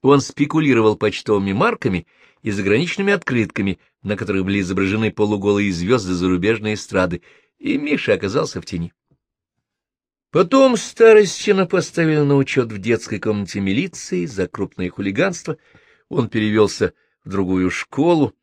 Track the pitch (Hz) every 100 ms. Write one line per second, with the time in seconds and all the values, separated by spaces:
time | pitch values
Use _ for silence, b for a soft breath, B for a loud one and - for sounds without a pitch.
0 | 139 139 135 - 143 160 156 117 110 107
1 | 107 - - 104 98 98 214 233 123 90
2 | - b b b - 101 98 110 170 -
3 | 196 196 - 123 104 - 98 90 _ _
4 | 95 101 104 98 92 101 90 95 95 107
5 | 110 - 107 104 98 101 101 85 90 127
6 | 92 90 92 92 95 113 107 107 - 98
7 | 90 85 b b b _ - - 294 285
8 | - 101 101 113 - 92 - 90 85 _
9 | _ _ _ _ _ _ _ _ _ _
10 | _ _ _ 151 180 269 269 226 - -
11 | 226 214 196 - - 196 180 190 - -
12 | 160 151 143 139 135 - 120 104 101 117
13 | - 104 110 104 98 101 98 101 285 -
14 | - 180 170 101 90 - 95 - 90 -
15 | 98 98 190 175 - 147 b b b b
16 | b - 117 113 107 107 101 - 95 _
17 | _ _ - 95 92 92 90 - - -
18 | 160 170 135 _